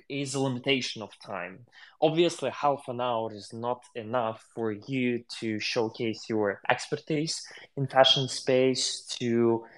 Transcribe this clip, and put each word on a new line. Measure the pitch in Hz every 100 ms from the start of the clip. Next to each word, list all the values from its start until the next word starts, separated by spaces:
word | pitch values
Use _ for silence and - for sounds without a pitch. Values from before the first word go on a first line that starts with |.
| -
is | 139 139
the | 135
limitation | 135 123 139 139 120 117
of | 101 -
time. | - 98 90 95 123 - - _
Obviously, | 151 156 170 165 131
half | - 147 135 -
an | 120
hour | 123 113 113
is | 104 101
not | 113 120 123 -
enough | 123 107 123 110 110 -
for | - 113
you | 104 107 135 123 120 117 -
to | 113 107
showcase | - 127 113 - 117 107 -
your | 110 104 95 -
expertise | 127 - 151 - 156 160 - - - - -
in | 135
fashion | 131 135 143 127
space, | - - 127 131 127 - - - -
to, | 123 117 117 113 -